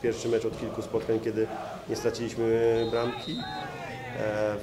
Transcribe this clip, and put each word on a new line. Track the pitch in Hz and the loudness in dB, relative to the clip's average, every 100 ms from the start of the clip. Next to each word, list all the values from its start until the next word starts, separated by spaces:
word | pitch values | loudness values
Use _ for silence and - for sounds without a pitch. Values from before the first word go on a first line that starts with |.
pierwszy | 117 110 117 | 0 0 2
mecz | 113 110 | 2 0
od | - | -2
kilku | 113 113 | -4 -4
spotkań, | 107 113 - 110 | -2 -2 2 2
kiedy | 113 107 110 - - - - | 2 0 0 -2 -8 -8 -6
nie | 113 | -2
straciliśmy | 117 113 117 113 113 113 117 113 113 | 0 0 -2 0 4 6 6 4 4
bramki. | 117 120 117 - - - - - - - - - - | 2 0 -2 -4 -6 -6 -6 -6 -8 -8 -8 -8 -4
E, | 107 107 107 104 | -2 2 2 0